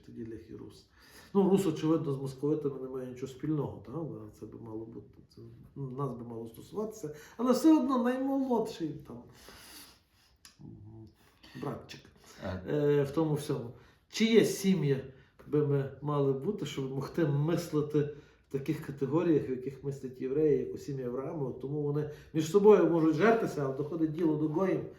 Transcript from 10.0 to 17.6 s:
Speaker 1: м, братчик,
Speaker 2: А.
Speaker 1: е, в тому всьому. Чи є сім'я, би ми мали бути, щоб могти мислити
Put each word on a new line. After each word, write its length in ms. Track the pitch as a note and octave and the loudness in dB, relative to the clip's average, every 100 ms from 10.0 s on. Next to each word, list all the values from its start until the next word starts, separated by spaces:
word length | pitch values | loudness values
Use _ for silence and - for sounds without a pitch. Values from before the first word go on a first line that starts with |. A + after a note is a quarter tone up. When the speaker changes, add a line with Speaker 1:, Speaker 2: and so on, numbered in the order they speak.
| _ _ _ _ - - | _ _ _ _ -20 -20
Speaker 1:
м, 480 | F#2+ A2+ G#2 A2+ G#2+ _ _ _ - C3 | -20 -18 -20 -20 -20 _ _ _ -20 -10
братчик, 380 | - - - - - - - - | -10 -10 -14 -20 -20 -20 -20 -12
Speaker 2:
А. 140 | F#2+ F#2 - | -8 -8 -2
Speaker 1:
е, 300 | D3 D3 C#3+ | 2 4 4
в 80 | C#3 | 2
тому 240 | E3 D#3 | 0 0
всьому. 360 | D3+ - C3 A#2+ - - _ _ | 0 -2 -6 -6 -14 -20 _ _
Чи 160 | - | 0
є 200 | A3 A3 | 6 6
сім'я, 600 | - - F#3+ E3+ C#3+ C3 - - - - B2+ | 6 4 2 2 2 0 -4 -16 -20 -20 -2
би 200 | D3 C#3 | 0 2
ми 240 | C#3 C3+ - | 2 -2 -6
мали 300 | C#3+ D3 C#3 | -4 0 2
бути, 340 | C3 E3 G3+ D3 | 0 -2 -4 -6
щоб 240 | C#3+ C3 | -6 -6
могти 300 | C#3 - - D3+ | -6 -4 0 2
мислити 720 | C#3+ D#3 E3+ | 2 0 0